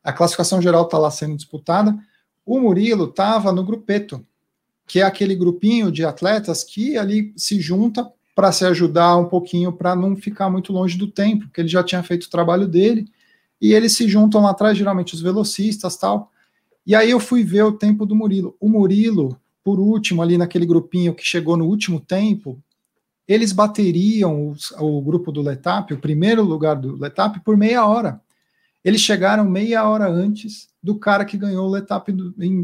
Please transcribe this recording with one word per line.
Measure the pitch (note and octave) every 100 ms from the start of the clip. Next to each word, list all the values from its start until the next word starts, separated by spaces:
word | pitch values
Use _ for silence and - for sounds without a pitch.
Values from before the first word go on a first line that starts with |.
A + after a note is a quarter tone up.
a | D3
classificação | - E3+ - E3+ F#3
geral | F3 E3+ E3+
tá | D#3
lá | D3+
sendo | - D3+ D3+
disputada, | - D3 E3 F#3 G#3+ G#3 - _ _ _ G3+
o | C4
Murilo | A#3 F3+ A3+ G3+ D3+
tava | - G3+ A3 G3
no | F#3
grupeto, | F#3 A3 - G3+ G#3 C3+ - _ _ _ _ _ -
que | F3+
é |
aquele | F#3+ F#3+ G3 F3+
grupinho | F3 F3 G#3 A#3 G3
de | D#3 D#3+
atletas | - F#3 G#3+ G#3 D#3
que | - G3+ C4 A#3+
ali | G3+ G#3+ G#3 -
se | - G#3
junta | D#3 F#3+ A#3 A#3+ - _ _ -
pra | F#3+
se | - F#3
ajudar | F3 E3 E3 E3+ F3
um | F3
pouquinho, | F3+ F3 F3 F3+
pra | F3 F3+ F3+
não | G3 G3
ficar | G#3 G#3 F#3+
muito | F#3 F#3
longe | F#3 F#3 F3+
do | G3+
tempo, | - G#3 G#3 -
porque | -
ele | E3
já | F3+
tinha | F3+ F3+
feito | F3 F3 -
o |
trabalho | F3 E3+ F3+ F#3+
dele, | E3+ G#3+ A3 G#3 _ _ _ _ _
e | G#3+
eles | G#3+ A3+ -
se | A3
juntam | G#3 G#3+ G#3+
lá | G3+
atrás, | G3 G#3+ G3+
geralmente | G3+ F#3 E3+ E3
os |
velocistas, | F3 G#3 G#3 - G#3+ G#3 F3+ -
tal. | F#3+ G#3 - _ _ _ _ _ F#3
E |
aí | G#3+ A3+
eu | B3
fui | G#3+ B3
ver | F3+ G3+
o | G#3+
tempo | G#3 G#3 G#3 G#3
do | G#3+
Murilo. | G#3 G3 F3 -
O | G#3+
Murilo, | G#3+ F#3+ G3+ A3+ F#3+ C3 B2+ _ _
por | G3 F#3+
último, | G#3 A3 G#3+ E3+
ali | E3+ F3
naquele | F3 E3+ E3+
grupinho | E3 - F3+ F3 E3
que | -
chegou | F3 D#3 E3+
no | E3
último | G#3+ G3 D#3+
tempo, | - F#3 G#3+ G#3 C#3 B2+ _ _ _ _ _ _ -
eles | G#3+ G#3+
bateriam | F#3+ G#3 G#3+ F#3+ E3 G#3 A3 F3 D3 D3
os, | D3 - D#3+
o | D3+ D3
grupo | C#3 F3 E3+
do | D3
Letap, | C#3+ C3+ F3 G3 G3+
o | C#3
primeiro | D3+ D3+ G3 A3+
lugar | G3 D#3 D#3 C#3+
do | C3 C3+
Letap, | C#3+ - G#3 G3+
por | A3 G#3
meia | G#3+ A#3+ G#3+
hora. | A#3 F#3 A2 _ _ _ _ _ _
Eles | F3+ G#3+
chegaram | - F#3+ F#3+ G#3+ G3
meia | F#3+ A3+ A3+ G#3+
hora | G#3+ G3
antes | F3 G3+ G#3 G#3+ - - _
do | F#3 G#3
cara | G#3 G3+ G3+
que | G3
ganhou | G3+ F#3 F#3+
o |
Letap | G3 G3 G3 G#3
do, | F#3+ F3+ G3
em, | F3+ F#3+